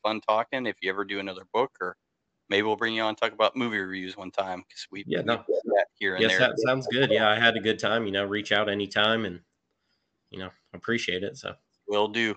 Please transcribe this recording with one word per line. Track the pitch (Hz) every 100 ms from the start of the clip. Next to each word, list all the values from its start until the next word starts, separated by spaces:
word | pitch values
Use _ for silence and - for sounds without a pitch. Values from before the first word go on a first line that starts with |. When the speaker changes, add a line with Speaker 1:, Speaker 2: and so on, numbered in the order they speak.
Speaker 1:
fun | 107 107
talking. | - 107 117 135 120
If | 95
you | 92
ever | 95
do | 98 98
another | 98 92 90
book, | 117 131 -
or | 90 90 _ _ _ _ _
maybe | 101
we'll | 107 104
bring | 117
you | 113
on | 110
and | 110
talk | 117
about | 107 110 127
movie | 120 107
reviews | 95 95 92 95
one | 92
time, | - 95 92
'cause | - - -
we, | 98 101
Speaker 2:
Yeah, | -
Speaker 1:
we | 113
Speaker 2:
no. | 117 -
Speaker 1:
do | - 113
that | 101 - _
here | 101
and | 92
Speaker 2:
Yes, | 113 95
Speaker 1:
there. | 127
Speaker 2:
that | -
sounds | 123 131 131
good. | 120 135
Yeah, | 127 110
I | 107
had | 117 113
a |
good | 104 107
time. | 104 113 107
You |
know, | 98
reach | 101 104 104
out | 104 104
anytime, | 101 98 104 107 113 107
and, | 90 - _ _ _ _ _ _ _ _
you | 95
know, | 92 - _
appreciate | 90 - 117 - 90
it, | 98 -
so. | 98 87 _ _ -
Speaker 1:
Will | 104 107
do. | 110 113